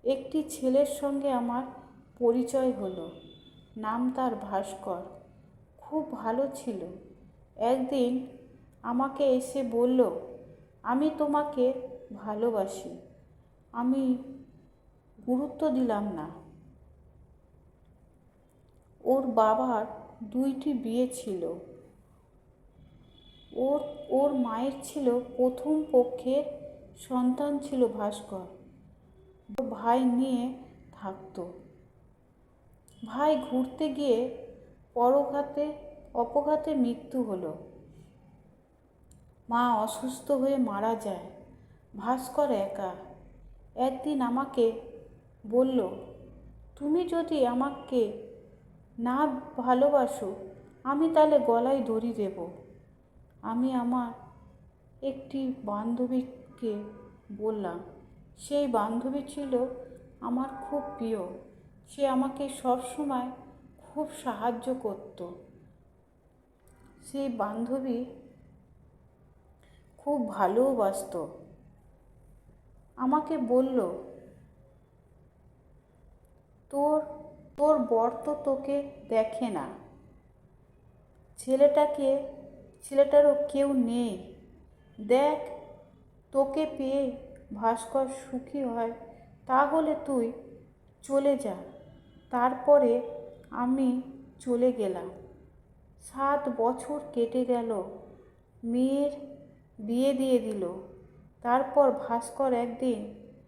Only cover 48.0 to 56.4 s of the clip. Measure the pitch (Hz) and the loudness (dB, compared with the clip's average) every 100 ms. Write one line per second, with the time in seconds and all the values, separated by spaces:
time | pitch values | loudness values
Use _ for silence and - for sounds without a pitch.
48 | 214 202 - - - - - - - - | 0 -2 -14 -18 -20 -20 -20 -20 -20 -6
49 | 233 262 294 254 - - 247 254 285 285 | -2 0 0 -2 -8 -6 2 4 6 6
50 | 254 - 196 220 - - - - 254 285 | 2 -2 -6 -8 -12 -18 -20 -12 -4 2
51 | 320 320 311 294 233 233 240 269 226 220 | 4 6 8 6 6 2 4 0 0 -2
52 | 233 226 196 190 170 - - - - - | -2 -2 -4 -4 -10 -12 -20 -20 -20 -20
53 | _ - - - 220 233 254 254 240 254 | _ -20 -20 -14 -4 0 0 0 0 0
54 | 240 233 - - - - - _ - - | -2 -8 -18 -20 -20 -20 -20 _ -20 -8
55 | 269 269 269 269 262 262 208 202 220 240 | -8 -8 -8 -4 -4 -4 -4 -4 -2 0
56 | 247 254 254 - | 0 0 -2 -10